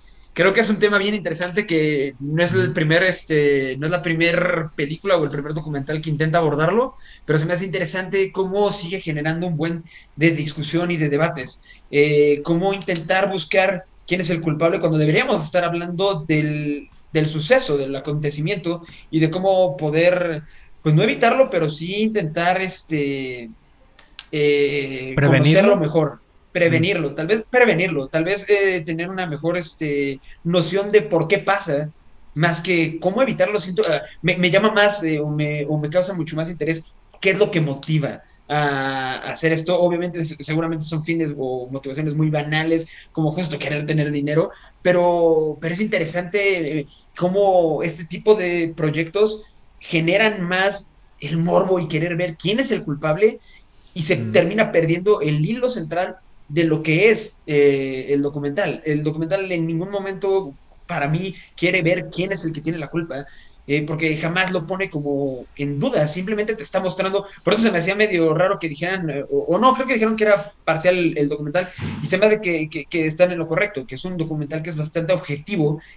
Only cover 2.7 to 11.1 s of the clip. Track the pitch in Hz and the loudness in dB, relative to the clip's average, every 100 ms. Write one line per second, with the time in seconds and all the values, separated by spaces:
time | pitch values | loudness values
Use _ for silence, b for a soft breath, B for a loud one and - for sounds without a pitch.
2.7 | 175 156 165 185 175 - 151 143 139 135 | 0 2 4 2 0 0 2 4 2 0
3.7 | 131 156 175 170 160 170 175 180 170 156 | -4 -2 -2 -2 0 2 2 0 -2 -4
4.7 | - 143 156 196 175 143 143 143 156 151 | -6 -6 -4 0 0 0 -4 -6 -8 -6
5.7 | 143 135 156 160 143 160 170 160 147 160 | -8 -6 -6 -4 -2 0 2 2 2 2
6.7 | 214 269 b b b - 151 160 180 190 | 2 -2 b b b -2 0 0 -2 -2
7.7 | 180 165 185 185 196 190 185 190 196 202 | -4 -2 -4 -2 0 0 0 -2 0 0
8.7 | 196 170 190 170 151 156 165 180 151 165 | 0 -6 -6 -4 -4 -2 -2 -4 -2 -2
9.7 | 170 b b b - 165 156 151 - 139 | -4 b b b 2 2 2 -4 -6 -4
10.7 | 165 175 165 151 | -2 0 0 0